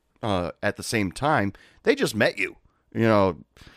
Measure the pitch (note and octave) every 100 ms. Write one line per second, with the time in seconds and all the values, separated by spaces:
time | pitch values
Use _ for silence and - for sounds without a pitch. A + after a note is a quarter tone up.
0 | _ - A2+ F#2+ E2+ - G#2 - - A2+
1 | F#2+ - C#3+ C#3+ G2 - _ _ G3+ C#4
2 | F3+ G#2+ C#3 - F#2 - _ _ _ A#2
3 | A2+ G#2 F#2+ C#2+ - - -